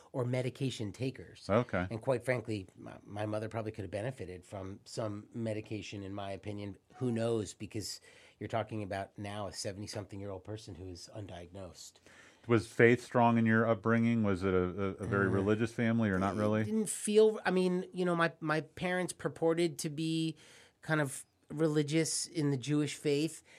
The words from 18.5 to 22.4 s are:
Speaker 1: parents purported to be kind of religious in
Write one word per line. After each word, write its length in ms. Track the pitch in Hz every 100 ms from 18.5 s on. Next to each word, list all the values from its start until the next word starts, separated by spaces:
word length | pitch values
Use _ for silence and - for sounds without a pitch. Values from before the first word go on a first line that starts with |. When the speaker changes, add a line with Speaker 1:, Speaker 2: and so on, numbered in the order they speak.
| 156
Speaker 1:
parents 520 | 151 - - 180 175
purported 640 | - 160 135 165 165 175 139
to 100 | 165
be 460 | 147 160 160 160 156 - - - _
kind 200 | - 156
of 220 | 143 - - _ -
religious 720 | 147 160 151 143 160 156 - -
in 240 | -